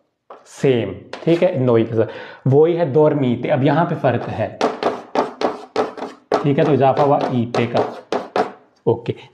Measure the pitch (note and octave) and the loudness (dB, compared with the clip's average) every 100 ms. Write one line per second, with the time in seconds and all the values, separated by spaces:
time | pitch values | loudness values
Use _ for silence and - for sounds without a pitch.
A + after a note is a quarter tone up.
0 | _ _ _ - _ - C#3+ B2 G2+ F#2+ | _ _ _ -20 _ -2 0 2 -2 -8
1 | - - D#3 E3+ F3 - B2+ A#2 A2 A2+ | -14 -6 -2 2 2 2 2 2 2 0
2 | G#2+ - - - C3 C#3 E3 E3+ E3 D3+ | -2 -6 -16 -6 2 6 4 2 0 4
3 | D3+ D3 B2+ A#2 D#3 C#3+ C3 D3+ E3+ D#3+ | 4 2 0 -2 0 0 2 2 0 0
4 | C3 A#2 - - G2+ - - - - - | 0 0 -4 -6 -6 -2 -4 -2 -6 -6
5 | - - - - - - - - - - | -6 -4 -4 -4 -6 -6 -8 -6 -6 -8
6 | - - _ - D3 C#3 D#3+ C#3 C3+ C3 | -14 -16 _ -2 0 2 2 4 4 4
7 | C#3+ C#3+ - B2+ A#2 A#2+ A#2 - - - | 2 2 0 -2 -2 -2 -2 -2 -4 -8
8 | - - - - - - _ _ - A2 | -8 -6 -4 -4 -4 -8 _ _ -2 -2
9 | - - - | -4 -10 -2